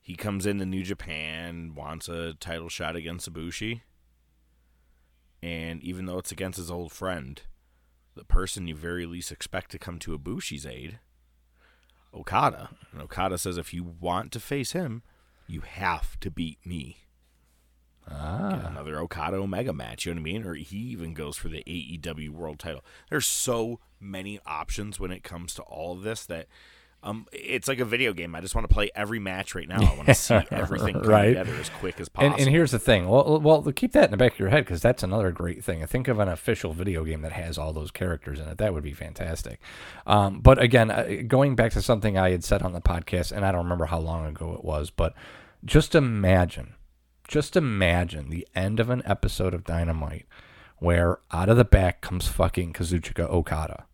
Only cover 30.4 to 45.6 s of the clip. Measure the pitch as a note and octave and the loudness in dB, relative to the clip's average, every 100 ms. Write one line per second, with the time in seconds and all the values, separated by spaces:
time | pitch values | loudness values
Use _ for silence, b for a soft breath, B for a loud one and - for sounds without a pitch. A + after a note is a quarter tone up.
30.4 | - - F#2 - - - A2 G#2+ G#2 B2 | 4 -4 -2 -2 -2 0 6 8 8 4
31.4 | F#2 B2 - - F#2 - E2+ - C#3 - | 0 -6 -8 -6 -8 -6 -10 2 4 6
32.4 | C3+ D#3 D#3 A#2+ - G#2+ F2+ A#2+ C#3 D#3 | 6 6 4 2 4 4 6 6 6 4
33.4 | D3+ D#3 D3 C#3 B3 C#4+ F#3 G2 B2 - | 6 6 4 -2 2 6 6 6 4 4
34.4 | F#2+ C#3 C3 E2+ A2+ B2+ F#2 G#2 F#2+ E2 | 4 4 2 2 2 2 0 2 0 0
35.4 | F2 F2 - E2 F#2 C3 C3 A2+ G2 E2 | -4 -4 -4 -4 -2 -2 0 2 0 0
36.4 | - A2+ F#2+ D#2+ F#2+ E2+ D#2 D#2+ D#2 F2+ | -2 -2 -2 -4 -2 -2 -2 -4 -6 -6
37.4 | E2+ D#2+ D#2 D#2 D2+ - F#2 - - C#2+ | -6 -6 -4 -6 -8 -6 -4 -4 -6 -8
38.4 | D2 E2+ G#2+ D#2+ D2 C#2+ D#2+ D#2 D#2+ E2 | -8 -2 -2 -2 -6 -10 -12 -8 -6 -6
39.4 | - - B B B B - G#2 G2 F#2+ | -8 -12 B B B B 4 4 4 6
40.4 | A2+ C3+ A#2+ A#2+ A2 G#2+ A2+ G2 A#2 C3 | 8 8 8 6 6 2 -2 -4 0 4
41.4 | C#3+ B2 A2+ - - A2+ G#2 F#2+ F#2 F2+ | 4 4 2 2 2 2 4 4 4 2
42.4 | - G2+ F#2 F2+ F2+ F2 E2+ F2+ F2 G#2+ | 2 0 0 0 0 0 -2 -2 -2 0
43.4 | G2 F2+ F2 F2 D#2+ E2 D#2+ E2 D#2 D#2 | 0 0 0 0 0 -2 -2 -4 -6 -6
44.4 | E2+ E2+ E2 D#2 D2+ - E2 B B B | -8 -6 -4 -4 -4 0 0 B B B
45.4 | B B | B B